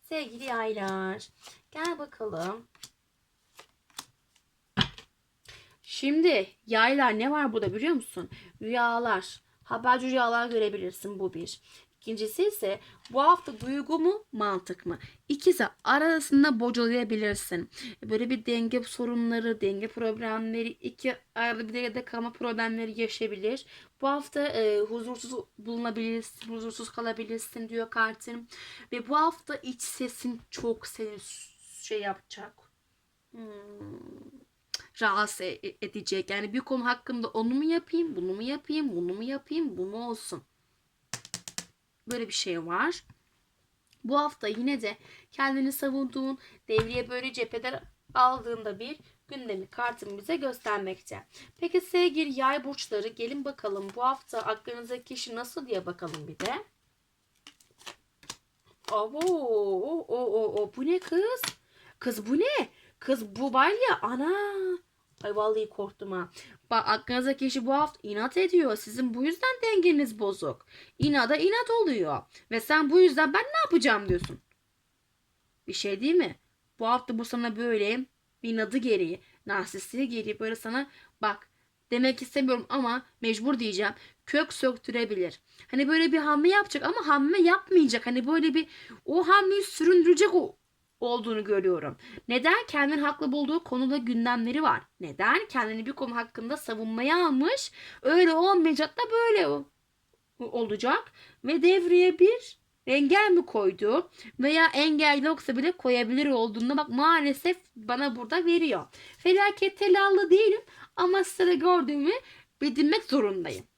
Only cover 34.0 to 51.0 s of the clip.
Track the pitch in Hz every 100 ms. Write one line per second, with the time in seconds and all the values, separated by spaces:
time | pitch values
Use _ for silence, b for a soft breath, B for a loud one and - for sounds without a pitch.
34 | 50 - - - _ _ _ B B -
35 | 220 196 208 - 185 - 196 - 202 208
36 | - 190 180 202 208 240 - 262 240 247
37 | - 240 226 220 226 262 311 339 339 330
38 | 330 190 180 196 233 294 - 302 285 175
39 | 175 196 233 277 _ 311 302 180 185 214
40 | 240 226 - 139 _ _ _ _ _ _
41 | _ - - - - - - _ _ _
42 | - 240 220 - 190 170 165 180 285 349
43 | _ - _ _ _ _ _ _ _ _
44 | 226 285 294 - 208 220 254 277 214 208
45 | B B B - 277 269 269 269 277 269
46 | 262 269 262 269 B B - 220 226 247
47 | 247 247 262 247 233 233 247 269 - _
48 | _ 254 254 254 226 226 214 196 247 302
49 | b b _ 277 240 190 190 - 240 240
50 | 202 202 202 330 269 226 226 208 190 185